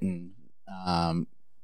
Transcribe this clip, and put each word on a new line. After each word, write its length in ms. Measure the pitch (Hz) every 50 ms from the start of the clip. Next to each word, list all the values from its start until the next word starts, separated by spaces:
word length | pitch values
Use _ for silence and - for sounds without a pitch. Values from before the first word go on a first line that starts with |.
| -
in, 260 | 95 90 85 87 90 98 - - - - - - - 95 92 92
um, 400 | 90 87 85 85 82 82 85 - - - - - - - -